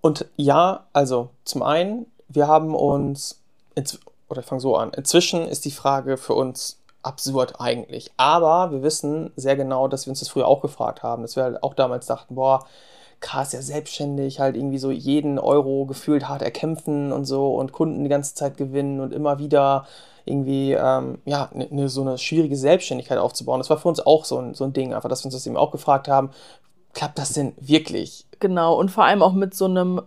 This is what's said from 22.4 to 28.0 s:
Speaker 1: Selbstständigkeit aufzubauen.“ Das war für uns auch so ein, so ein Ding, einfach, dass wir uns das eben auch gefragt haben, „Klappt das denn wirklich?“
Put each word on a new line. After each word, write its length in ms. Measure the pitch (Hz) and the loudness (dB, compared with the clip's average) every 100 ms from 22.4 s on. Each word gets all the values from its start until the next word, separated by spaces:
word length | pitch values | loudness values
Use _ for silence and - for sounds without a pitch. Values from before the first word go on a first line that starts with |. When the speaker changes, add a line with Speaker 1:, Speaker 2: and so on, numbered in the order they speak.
| 156 139 | 0 0
Speaker 1:
Selbstständigkeit 640 | 135 180 - 127 - 127 | 4 4 2 -8 -2 0
aufzubauen.“ 400 | 117 - 120 127 | 0 -4 -4 -4
Das 120 | 131 | 0
war 80 | 156 | 2
für 100 | 175 | 2
uns 160 | 160 | 2
auch 200 | - 156 | 4 4
so 140 | - 127 | 4 -6
ein, 160 | 123 | -6
so 100 | - | -6
ein 80 | 135 | -2
Ding, 200 | 139 131 | -2 -2
einfach, 140 | 110 127 | -4 -4
dass 140 | 127 | -4
wir 40 | 139 | -4
uns 80 | |
das 120 | 127 123 | -8 -4
eben 100 | 117 | 0
auch 140 | 151 | 0
gefragt 360 | 151 - 139 143 | 0 2 2 4
haben, 240 | 139 135 - - - _ _ _ | 2 2 -8 -20 -20 _ _ _
„Klappt 260 | - 143 151 | -8 -6 -6
das 140 | 143 | -4
denn 220 | 151 135 - | -4 -4 -6
wirklich?“ 680 | 131 156 156 98 | 2 2 2 -6